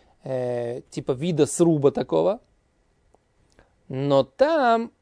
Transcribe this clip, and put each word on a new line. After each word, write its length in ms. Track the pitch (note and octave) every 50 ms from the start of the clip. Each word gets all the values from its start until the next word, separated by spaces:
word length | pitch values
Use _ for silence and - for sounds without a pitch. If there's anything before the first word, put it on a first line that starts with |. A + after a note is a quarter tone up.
| _ _ _ _ _ C#3
э, 540 | C3 B2+ B2 B2 B2 A#2+ A#2+ A#2 B2 C3+ - _
типа 220 | - C3 B2+ - C#3
вида 340 | B2 D3+ F3+ E3 D3 D3
сруба 440 | - - - F3 E3+ D#3+ D3 C3+ C#3
такого, 500 | C3+ A#3 - - E3 D#3+ E3 F3+ G#3 B3+ - _ _ _ _ _ _ _ _ _ _ _ _ _ _ _ _ _ _ _ _ _ _ _ _ _ _ _ _ _
но 340 | C3+ C3 C#3 C#3+ C#3 C#3 C3+
там 720 | - _ - C4+ D4+ E4 D#4 C4 A#3+ A3+ A3+ A#3 A#3 - _